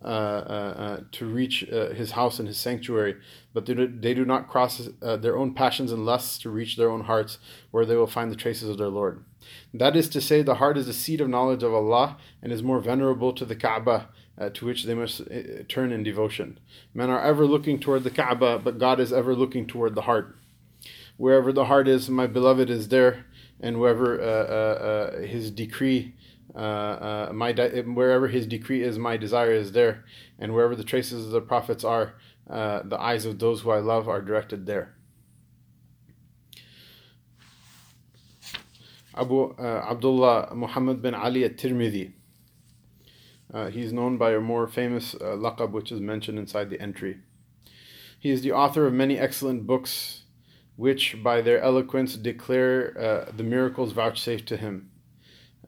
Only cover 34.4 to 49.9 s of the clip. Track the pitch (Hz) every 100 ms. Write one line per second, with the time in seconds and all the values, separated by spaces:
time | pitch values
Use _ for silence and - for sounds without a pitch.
34.4 | 107 101 92 101 82 _ _ _ _ _
35.4 | _ _ _ _ _ _ _ _ _ _
36.4 | _ - - - - - _ _ _ _
37.4 | _ _ - - - _ _ _ _ _
38.4 | - - - - - - _ - 127 131
39.4 | 131 - 120 113 107 120 131 131 127 117
40.4 | - 120 113 135 127 127 123 107 113 127
41.4 | 117 - 131 123 117 101 92 - _ _
42.4 | _ _ _ _ _ _ _ _ - _
43.4 | _ 110 101 113 117 120 123 123 113 110
44.4 | 113 117 113 - 123 120 120 - 95 104
45.4 | 113 113 113 104 107 117 101 107 107 107
46.4 | 98 107 101 95 104 - 95 98 _ _
47.4 | _ _ _ - - - - - 147 131
48.4 | 131 113 143 156 143 127 135 131 131 -
49.4 | 135 123 104 131 131